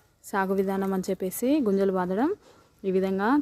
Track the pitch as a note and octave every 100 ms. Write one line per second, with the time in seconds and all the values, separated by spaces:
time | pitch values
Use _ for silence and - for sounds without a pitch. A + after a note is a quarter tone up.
0 | - _ - G#3 F#3+ G3 G3 G3 G3 F#3+
1 | F#3 F#3 F#3 - B3 D#4 G#3+ G3 G3 F#3
2 | F3+ F#3+ D4+ G#4 - - _ _ G3 F#3
3 | F#3+ F#3+ G#3 D4